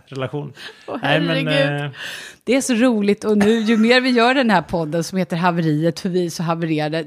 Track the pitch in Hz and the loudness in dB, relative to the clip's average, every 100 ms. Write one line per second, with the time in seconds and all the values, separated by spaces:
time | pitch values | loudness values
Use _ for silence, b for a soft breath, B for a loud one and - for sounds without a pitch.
0 | - 131 131 147 143 - B B B 240 | -12 -10 -8 -8 -10 -14 B B B -6
1 | - - - - 156 147 139 143 143 B | 0 0 0 -2 0 0 0 -2 -6 B
2 | B B B B - 262 262 226 254 214 | B B B B -2 0 2 2 2 2
3 | 202 202 208 214 202 233 214 226 226 254 | 0 0 2 2 4 2 2 4 4 4
4 | 254 240 240 269 233 185 - 175 151 165 | 4 4 4 4 2 2 0 -4 -2 -4
5 | 160 185 175 170 180 170 160 151 165 165 | -4 -4 -4 -2 0 0 0 2 0 -2
6 | 196 180 175 - 165 165 165 151 151 165 | -2 -2 -2 -4 -4 -2 -2 -2 -2 -4